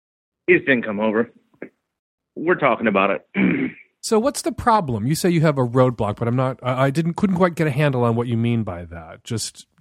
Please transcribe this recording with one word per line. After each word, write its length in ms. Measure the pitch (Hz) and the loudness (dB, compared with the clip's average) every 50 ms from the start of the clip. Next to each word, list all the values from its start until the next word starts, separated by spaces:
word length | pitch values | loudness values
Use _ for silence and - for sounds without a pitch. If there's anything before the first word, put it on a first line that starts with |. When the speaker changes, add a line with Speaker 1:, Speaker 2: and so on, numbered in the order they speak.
| _ _ _ _ _ _ _ _ _ - | _ _ _ _ _ _ _ _ _ 2
Speaker 1:
He 80 | 185 | 2
just 100 | 165 - | 2 2
didn't 180 | 139 131 117 107 | 2 0 0 0
come 140 | 110 104 101 | -4 -4 -2
over. 320 | 110 110 104 113 117 - - _ _ _ _ - - - _ _ _ _ _ _ _ _ _ _ _ _ - | 0 0 0 0 -2 -2 -6 _ _ _ _ -20 -20 -20 _ _ _ _ _ _ _ _ _ _ _ _ -12
We're 200 | - 143 170 180 | -6 -2 -2 0
talking 320 | 147 151 131 113 - 117 110 | 2 2 0 0 2 0 0
about 240 | 98 98 95 98 | 2 2 2 2
it. 600 | 92 - - _ - 190 - - 156 143 131 - - | 0 -4 -6 _ -2 0 0 2 2 0 -2 -6 -8
<clears throat> 0 | - - _ _ _ | -10 -20 _ _ _
Speaker 2:
So 160 | - - 226 214 | -4 0 0 2
what's 260 | 226 285 285 - - | 2 0 -2 -4 -6
the 100 | 339 233 | -6 -6
problem? 520 | - - 247 220 214 180 131 117 104 104 131 | -2 0 2 2 2 2 0 -2 -2 0 -2
You 60 | 160 | -2
say 160 | - - 185 | 0 2 2
you 120 | 175 165 | 2 4
have 160 | 156 160 143 139 | 4 2 2 2
a 100 | 127 120 | 0 2
roadblock, 480 | 117 131 127 127 123 - 113 104 104 | 4 4 4 4 4 0 -2 -4 -2
but 140 | - 113 117 | -2 -2 -2
I'm 60 | 120 131 | 0 0
not, 200 | 131 131 127 - - | 0 -2 -4 -6 -4
I, 220 | 127 127 127 135 | -4 0 0 0
I 40 | 139 | 0
didn't, 260 | 135 160 165 170 165 | 0 0 -2 -2 -2
couldn't 200 | - 208 190 190 | 0 0 0 2
quite 200 | 170 190 180 170 | 2 2 0 2
get 120 | - 160 151 | 0 -2 0
a 20 | |
handle 360 | 123 143 151 147 131 123 120 | 0 0 0 0 2 2 2
on 100 | 117 113 | 2 2
what 120 | 117 120 123 | 0 -2 -2
you 80 | 117 113 | -2 0
mean 260 | 113 117 117 113 104 | 0 0 0 0 -2
by 220 | 98 87 87 90 | -4 -6 -10 -12
that. 400 | 82 87 85 80 82 87 - - | -12 -14 -16 -16 -16 -20 -18 -12
Just 420 | - 120 107 - - - - - _ _ - | -8 -8 -6 -6 -8 -12 -16 -20 _ _ -12